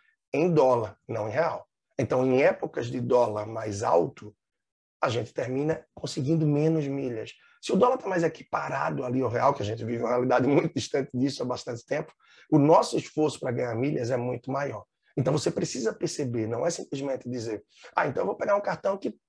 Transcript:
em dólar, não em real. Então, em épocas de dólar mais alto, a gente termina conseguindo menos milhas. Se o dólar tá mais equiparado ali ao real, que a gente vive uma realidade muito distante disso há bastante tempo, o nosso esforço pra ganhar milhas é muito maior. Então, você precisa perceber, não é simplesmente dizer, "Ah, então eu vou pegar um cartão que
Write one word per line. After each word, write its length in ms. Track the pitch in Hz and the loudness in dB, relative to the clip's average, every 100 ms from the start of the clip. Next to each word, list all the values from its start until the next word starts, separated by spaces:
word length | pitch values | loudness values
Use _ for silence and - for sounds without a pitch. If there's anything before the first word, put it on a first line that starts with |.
| _ _ _ | _ _ _
em 200 | 139 175 | 0 2
dólar, 440 | 156 131 120 107 - - | 6 6 4 0 -8 -8
não 220 | 113 110 | -4 -2
em 20 | |
real. 340 | 127 170 85 - _ _ - | 0 -2 -4 -10 _ _ -4
Então, 280 | 120 131 131 | 0 2 4
em 160 | 127 | 4
épocas 460 | 160 202 165 - 120 | 4 2 -4 -6 -6
de 120 | 127 | -4
dólar 460 | 123 123 117 104 107 | 2 4 4 -2 -6
mais 380 | 113 110 101 | -8 -6 -4
alto, 520 | 120 170 156 - 104 - _ _ _ _ _ _ | 2 2 2 -4 -18 -20 _ _ _ _ _ _
a 60 | 143 | -2
gente 260 | 117 113 | -2 -4
termina 520 | - 120 131 151 160 - - | -6 -4 -2 -2 -2 -8 -12
conseguindo 500 | 143 - 135 165 151 | -8 -4 0 2 2
menos 400 | 147 160 160 139 | 4 2 2 -2
milhas. 440 | 139 131 110 110 - _ _ | -4 -4 -6 -10 -14 _ _
Se 100 | - | -2
o 40 | 190 | 4
dólar 220 | 247 254 | 4 2
tá 100 | 196 | -2
mais 160 | 185 | 0
equiparado 800 | 160 - - 147 143 139 160 143 | 0 -2 -6 -6 -4 -4 -4 -4
ali 180 | 127 131 | -2 -2
ao 80 | 123 | 0
real, 240 | 120 127 | 2 2
que 80 | 139 | 2
a 40 | 104 | -2
gente 180 | 113 113 | -4 -4
vive 180 | 117 | -4
uma 60 | 117 | -2
realidade 380 | 123 127 127 131 | 0 2 2 4
muito 260 | 143 165 | 4 2
distante 360 | 127 - 143 135 123 | -2 -2 -2 -2 -2
disso 240 | 139 131 | -2 -2
há 40 | 127 | -6
bastante 400 | 123 - 117 - | -6 -8 -10 -6
tempo, 260 | 147 156 _ _ - - | -6 -6 _ _ -20 2
o 80 | 156 | 6
nosso 380 | 143 185 233 - | 8 6 6 -2
esforço 420 | - 151 151 - | -4 0 0 -2
pra 120 | 131 | -4
ganhar 220 | 123 120 113 | -2 -2 -2
milhas 360 | 139 151 117 | -2 -2 -2
é 60 | 127 | -2
muito 340 | 123 120 - | -2 -6 -6
maior. 340 | 135 143 107 - _ _ - | -4 -4 -8 -16 _ _ -2
Então, 160 | 127 | 0
você 180 | 151 - | 2 0
precisa 440 | - 175 254 220 | -2 -4 -2 -4
perceber, 540 | 208 165 - 131 117 110 | -2 -4 -4 -4 -2 -2
não 180 | 117 160 | -2 -2
é 40 | |
simplesmente 600 | 165 - 139 139 127 123 | -4 -6 -6 -6 -6 -6
dizer, 340 | 123 113 104 - _ - - | -8 -6 -8 -10 _ -6 -2
"Ah, 120 | 160 | -2
então 160 | - | -2
eu 40 | 190 | -2
vou 80 | - | -2
pegar 200 | 208 202 | 0 0
um 60 | |
cartão 360 | 202 165 196 196 | -2 -4 -4 -4
que 200 | 220 - | -6 -10